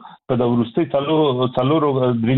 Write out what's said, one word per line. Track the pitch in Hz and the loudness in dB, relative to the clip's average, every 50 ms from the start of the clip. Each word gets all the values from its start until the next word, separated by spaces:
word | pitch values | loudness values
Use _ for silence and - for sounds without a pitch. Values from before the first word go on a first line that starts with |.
| - - - - _ - | -4 -12 -20 -20 _ -4
په | 131 | -2
د | 127 | 0
وروستي | 127 120 120 120 117 113 - - 165 | 0 0 2 0 0 -2 -2 -4 -4
څلورو، | 135 - 143 139 147 160 156 156 147 127 123 127 123 127 - | -2 -2 -4 -2 0 0 2 2 2 0 0 -2 -2 -2 -2
څلورو، | 123 131 151 160 147 147 135 135 127 | 0 0 0 2 2 0 0 0 0
آه، | 123 123 | 0 0
درې | 117 113 113 131 | 0 0 0 2